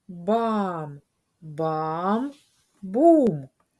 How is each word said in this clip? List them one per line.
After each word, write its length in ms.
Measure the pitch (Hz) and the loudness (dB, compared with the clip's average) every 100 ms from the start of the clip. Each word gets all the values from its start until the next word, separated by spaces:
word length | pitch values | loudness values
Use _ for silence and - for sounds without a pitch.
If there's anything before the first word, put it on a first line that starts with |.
| - | -20
бам, 920 | 175 175 226 226 214 190 170 147 143 - _ _ _ | -10 -4 -2 0 -2 -4 -6 -10 -14 -20 _ _ _
бам, 920 | 160 147 160 156 160 165 185 226 277 - _ _ _ _ | -16 -6 -4 -2 -4 -4 -2 -2 -4 -10 _ _ _ _
бум. 640 | 190 208 330 320 240 151 135 _ _ _ | -6 4 6 8 4 0 -8 _ _ _